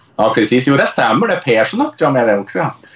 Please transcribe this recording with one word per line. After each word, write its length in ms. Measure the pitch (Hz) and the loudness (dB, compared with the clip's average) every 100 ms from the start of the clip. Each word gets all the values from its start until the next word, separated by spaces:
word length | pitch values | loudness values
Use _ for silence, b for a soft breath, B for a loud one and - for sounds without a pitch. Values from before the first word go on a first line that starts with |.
| _ - | _ -2
Ja, 160 | 110 117 | 0 2
precis. 320 | 107 123 131 | 2 2 2
Jo, 100 | 139 | 2
det 100 | 214 | 0
stämmer 400 | - 120 113 214 | 0 0 0 0
det. 140 | 180 - | -2 0
Persson 360 | 110 110 214 | 0 0 -2
åkte 220 | 302 - | -4 -2
jag 100 | 147 | -2
med 140 | 135 113 | 0 0
det 100 | 101 | 0
också. 340 | 98 180 131 - B | -2 -6 -6 -8 B